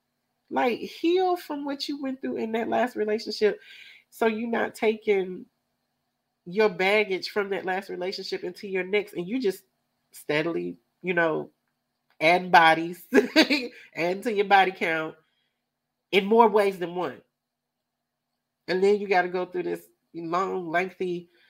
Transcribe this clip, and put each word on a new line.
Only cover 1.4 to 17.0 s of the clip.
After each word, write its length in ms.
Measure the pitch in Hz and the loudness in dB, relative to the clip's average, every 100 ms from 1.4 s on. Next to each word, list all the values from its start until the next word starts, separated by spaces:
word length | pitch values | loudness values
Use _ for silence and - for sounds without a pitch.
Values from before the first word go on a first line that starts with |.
| - 294 285 | -4 -8 -8
what 220 | 277 - | -8 -8
you 120 | 285 | -8
went 200 | 269 262 | -8 -8
through 160 | 262 240 | -6 -6
in 140 | 226 | -4
that 160 | 226 226 | -4 -2
last 260 | 226 233 220 | 0 -2 -2
relationship 640 | 214 220 226 214 208 196 - - - - _ | -2 -4 -4 0 0 0 -10 -20 -20 -20 _
so 160 | - 226 | -2 -2
you're 220 | 214 233 | 0 -4
not 260 | 226 208 - | -2 -4 -2
taking 680 | 220 220 220 196 185 185 - _ _ _ _ _ _ _ _ _ - | 0 0 0 0 0 -6 -14 _ _ _ _ _ _ _ _ _ -6
your 240 | 185 214 | 2 2
baggage 600 | 175 185 214 202 185 - | 2 2 2 2 -2 -4
from 200 | 214 196 | -4 -2
that 160 | 190 180 | -4 -4
last 240 | 185 196 | -4 -6
relationship 540 | 180 180 196 190 185 | -8 -6 -8 -8 -8
into 240 | 180 180 202 | -8 -10 -6
your 160 | 190 | -6
next, 300 | 180 208 196 | -2 -2 -2
and 140 | - 175 | -8 -6
you 120 | 254 | -2
just 240 | 202 190 _ _ _ _ _ | -2 -4 _ _ _ _ _
steadily, 640 | - - 151 165 170 175 175 _ _ | -12 -4 -2 -2 -4 -6 -10 _ _
you 120 | 180 | -4
know, 360 | 175 165 151 147 _ _ _ _ _ _ - | 0 0 0 -6 _ _ _ _ _ _ 0
adding 300 | 156 180 180 | 4 4 6
bodies 520 | 175 165 160 170 180 - 254 254 311 302 | 6 8 6 0 -8 0 2 4 4 4
<laughs> 420 | 285 247 - - - | 2 -4 -12 -14 -4
and 280 | 170 196 | -2 -2
to 100 | 233 | -2
your 120 | 202 202 | -2 4
body 260 | 196 185 | 4 4
count 440 | 185 185 160 156 - _ _ _ _ _ _ _ _ _ | 0 -2 -2 -4 -10 _ _ _ _ _ _ _ _ _
in 140 | 185 196 | 0 4
more 240 | 226 226 | 6 6
ways 280 | 208 202 180 | 6 2 0
than 160 | 170 | -6
one. 260 | 175 | -4